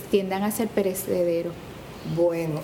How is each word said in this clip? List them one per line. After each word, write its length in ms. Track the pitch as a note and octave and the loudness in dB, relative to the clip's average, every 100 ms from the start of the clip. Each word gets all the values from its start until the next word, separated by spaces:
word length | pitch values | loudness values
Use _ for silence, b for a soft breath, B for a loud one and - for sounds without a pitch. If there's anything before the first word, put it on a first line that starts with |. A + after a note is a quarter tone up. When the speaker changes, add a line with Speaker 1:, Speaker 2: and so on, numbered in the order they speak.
| - | 2
Speaker 1:
tiendan 320 | G3+ F#3+ F#3+ | 2 2 0
a 60 | G#3 | 0
ser 180 | - - | 0 0
perecederos. 840 | G#3 F#3+ F#3 - F#3 F3 E3+ E3+ E3 - - - - D#3+ D#3+ | 2 0 0 -2 2 2 2 -2 -8 -12 -14 -14 -10 -4 2
Speaker 2:
Bueno, 440 | E3+ E3 E3 D3+ | 4 2 0 -4